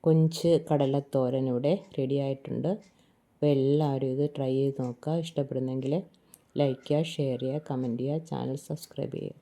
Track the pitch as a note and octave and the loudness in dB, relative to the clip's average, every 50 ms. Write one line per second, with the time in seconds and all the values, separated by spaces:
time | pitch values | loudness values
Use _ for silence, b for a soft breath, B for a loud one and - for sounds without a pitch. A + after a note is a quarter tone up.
0 | - E3 D#3+ D#3+ D#3+ D#3 D#3+ - - E3+ E3 D3 D#3+ - D3+ C#3+ C#3+ C3+ C3+ C#3+ | 4 6 6 6 6 4 2 0 2 4 4 4 4 2 2 2 4 2 2 0
1 | C#3 - - C3+ C3 B2 C3 C3 C3+ C3 B2 B2 C3 C#3+ F3 G3 - - - - | -2 0 0 0 2 2 0 0 0 0 0 0 2 2 0 0 -2 -8 -4 -4
2 | C3+ C3 C#3 C#3 C#3 C3+ C3+ C3+ - - - - B2+ D#3+ G3 G#3+ b b b b | -2 0 0 -2 0 -2 -4 -6 -6 -6 -6 -2 -2 -2 -2 -4 b b b b
3 | b b b b b _ _ _ - D3 C#3+ C3+ C3 C3+ C#3+ D3+ D#3 D3 C#3 C3+ | b b b b b _ _ _ 2 4 4 4 4 4 4 4 2 2 0 0
4 | C3+ C3 B2+ C3+ C#3+ D3 C#3+ - C3+ C3 C3 C3+ C#3 C#3 C#3 - B2+ B2 A#2+ _ | -2 -2 0 0 -2 -2 -2 -2 -2 0 0 2 0 0 0 -2 -6 -6 -6 _
5 | - D3+ D#3+ E3+ D#3+ E3 - - C#3 C#3 C3+ C3 C3 C3 C3 C3 C3 C3+ D3 F3+ | -4 -4 -2 -2 -4 -4 -4 -4 -4 -2 -2 -4 -4 -2 -4 -4 -2 0 -2 -2
6 | G3 - _ b b b b b b b _ - C#3+ C#3 C3 - - - D3 D3+ | -2 -6 _ b b b b b b b _ 0 0 0 0 -4 -2 0 0 0
7 | E3 E3 - - C#3+ C3+ B2+ A#2+ C3 C3 C3+ D#3 D#3 - C#3+ B2+ C3 B2 A#2 A#2 | 0 -2 -2 -4 -2 -2 -2 -2 -4 -4 -4 -4 -6 -6 -4 -4 -2 -4 -4 -4
8 | B2+ C#3 D3 D#3+ D#3+ - D3 B2+ B2 B2+ C3+ C#3 - - D3+ D#3 - - - - | -2 -2 -4 -4 -4 -6 -6 -6 -4 -4 -6 -8 -6 -8 -10 -10 -10 -14 -8 -8
9 | - - - - - - - - | -6 -6 -6 -8 -8 -10 -12 -14